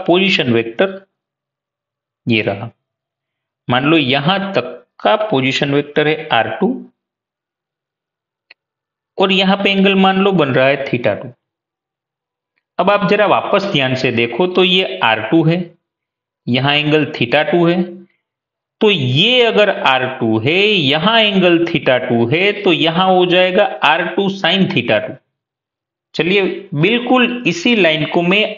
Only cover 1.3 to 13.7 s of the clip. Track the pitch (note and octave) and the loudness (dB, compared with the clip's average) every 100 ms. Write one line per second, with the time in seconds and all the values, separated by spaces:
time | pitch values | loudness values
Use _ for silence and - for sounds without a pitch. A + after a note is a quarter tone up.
1.3 | _ _ _ _ _ _ _ _ _ - | _ _ _ _ _ _ _ _ _ -2
2.3 | A2 G#2 G2+ A#2 - _ _ _ _ _ | -2 0 -4 -8 -16 _ _ _ _ _
3.3 | _ _ _ - B2 C#3+ D#3+ C3 C#3 C#3+ | _ _ _ -4 -2 2 0 2 -2 0
4.3 | G3 G3 F3 - - _ _ G3+ G#3+ - | -2 -2 -4 -4 -8 _ _ -2 0 0
5.3 | C3+ D#3+ - C#3+ C#3+ C#3+ - D3+ D#3 - | -2 -2 -2 -2 -2 -2 -2 -2 -2 -2
6.3 | A#2+ A2 - A3 - - _ _ _ _ | -2 -2 -2 -4 -4 -10 _ _ _ _
7.3 | _ _ _ _ _ _ _ _ _ _ | _ _ _ _ _ _ _ _ _ _
8.3 | _ _ _ _ _ _ _ _ - F#3+ | _ _ _ _ _ _ _ _ -2 0
9.3 | F#3+ G3 G3 G3 G3 G3 G3 F#3+ F#3+ G3+ | 2 2 2 0 2 2 4 2 2 2
10.3 | F#3 C#3 C3 C3 C#3 - B2 A2 G2 A#2+ | 2 0 2 2 0 -2 -4 -2 -4 -8
11.3 | - _ _ _ _ _ _ _ _ _ | -18 _ _ _ _ _ _ _ _ _
12.3 | _ _ _ _ - F3+ G3+ F#3+ G#3 G3+ | _ _ _ _ -4 0 0 2 2 2
13.3 | A#2+ - G3+ - | 2 0 -2 0